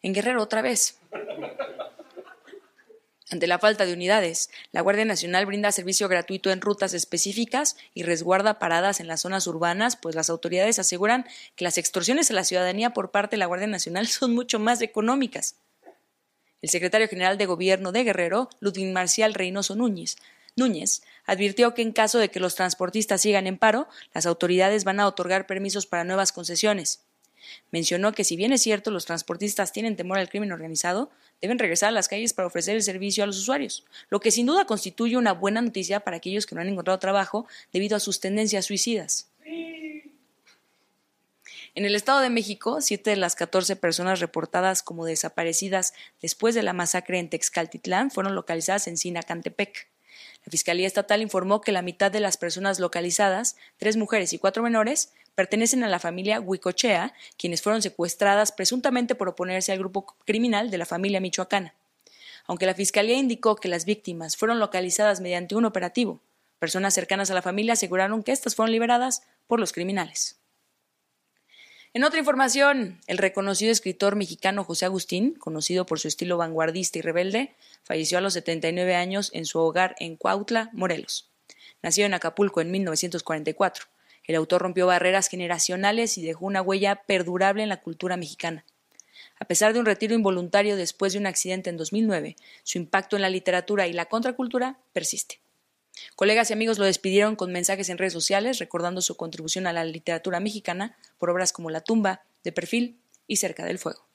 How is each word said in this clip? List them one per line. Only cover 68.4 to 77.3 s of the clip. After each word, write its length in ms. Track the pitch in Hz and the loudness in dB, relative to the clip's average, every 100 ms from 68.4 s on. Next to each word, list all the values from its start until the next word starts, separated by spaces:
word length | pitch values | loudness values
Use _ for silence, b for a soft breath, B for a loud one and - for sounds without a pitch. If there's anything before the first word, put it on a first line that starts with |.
| 247 | -2
fueron 160 | - 220 | 0 2
liberadas 520 | 226 233 240 254 247 b b _ | 2 4 2 2 -2 b b _
por 100 | 233 | 0
los 140 | 196 | 0
criminales. 640 | - 175 196 165 - - - _ _ _ _ _ _ _ _ _ _ B B B B B | -2 -4 -2 -4 -6 -6 -8 _ _ _ _ _ _ _ _ _ _ B B B B B
En 80 | 233 | 2
otra 160 | 294 320 | 2 4
información, 840 | 285 262 269 269 285 277 202 180 - | 2 4 4 6 4 4 0 -6 -8
el 120 | 185 | 0
reconocido 520 | 190 190 196 196 220 | 0 0 -2 0 2
escritor 460 | 226 - 180 202 208 | 2 0 0 2 2
mexicano 480 | 180 165 190 202 | -4 -2 -2 -2
José 200 | 190 170 | -4 -2
Agustín, 500 | 185 190 - 180 240 | 0 -2 -2 0 0
conocido 520 | 330 - 156 151 180 180 | 0 -8 -6 -2 -2 0
por 140 | 156 | -2
su 80 | 156 | -4
estilo 280 | - 175 175 | -4 -2 0
vanguardista 600 | 165 160 160 165 180 165 | 0 0 0 0 -4 -4
y 40 | |
rebelde, 520 | 165 165 185 | -2 0 0